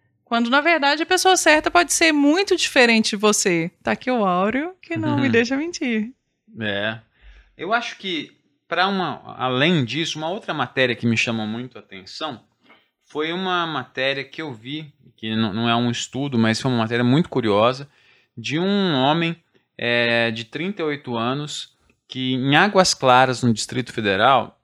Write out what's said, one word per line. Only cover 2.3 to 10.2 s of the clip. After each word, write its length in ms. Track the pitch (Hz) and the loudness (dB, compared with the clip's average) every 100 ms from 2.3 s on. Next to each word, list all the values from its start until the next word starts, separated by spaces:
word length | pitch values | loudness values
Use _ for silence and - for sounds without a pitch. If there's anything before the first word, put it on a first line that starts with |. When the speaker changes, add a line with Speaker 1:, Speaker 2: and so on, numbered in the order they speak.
| 330 403 349 | 2 2 0
Speaker 1:
diferente 560 | - 285 240 226 220 | 2 4 4 4 2
de 40 | 208 | 0
você. 560 | 208 208 202 170 165 - | 2 2 2 0 -2 -6
Tá 120 | - | -4
aqui 180 | 214 - | -4 -2
o 120 | 254 | 0
Áureo, 500 | 196 180 196 254 320 370 | 0 2 0 -2 -6 -10
que 160 | - 330 | -10 -6
não 200 | 311 294 | -2 0
me 80 | 277 | 2
Speaker 2:
Uhum. 60 | |
Speaker 1:
deixa 260 | 233 240 269 | 0 0 -2
mentir. 540 | 330 349 269 220 214 - _ _ _ 190 | -6 -6 -4 -4 -4 -10 _ _ _ -8
Speaker 2:
É. 400 | 107 101 107 113 - _ - - _ - | -6 -4 -4 -6 -14 _ -20 -20 _ -14
Eu 160 | 170 | -4
acho 240 | 226 233 - | -4 -4 -10
que, 340 | 196 165 131 _ _ _ _ | -8 -8 -8 _ _ _ _
pra 200 | 170 190 | -2 0
uma, 340 | 196 180 120 - - | 0 -4 -8 -14 -6
além 460 | 127 127 151 175 | -2 2 2 2
disso, 360 | 120 135 156 | 0 -4 -6
uma 100 | 156 | -6